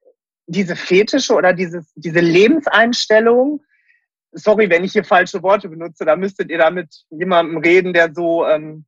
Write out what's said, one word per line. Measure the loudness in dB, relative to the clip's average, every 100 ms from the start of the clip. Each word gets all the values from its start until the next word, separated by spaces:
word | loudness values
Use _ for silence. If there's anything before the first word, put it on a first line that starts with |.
| _ _ _ _ -8
diese | -4 -4
Fetische | -6 0 2 2 -2 0
oder | 0 2
dieses, | 0 -4 -8 -16
diese | -14 -4 0
Lebenseinstellung, | 2 4 4 2 0 0 2 0 0 2 4 2 0 -4 _ _ _ _ _ _ _
sorry, | -4 0 2 2
wenn | 2
ich | 0
hier | -4
falsche | 2 0 0 -4
Worte | 0 -2 -2
benutze, | -14 -14 -6
da | -2 -2
müsstet | -2 -6 -8
ihr | 0
da | 0
mit | 0 -12 -18 _
jemandem | -10 -2 0 0 -2
reden, | 2 2 2
der | 0 0
so, | -2 -4 -2 0
ähm, | -2 -4 -18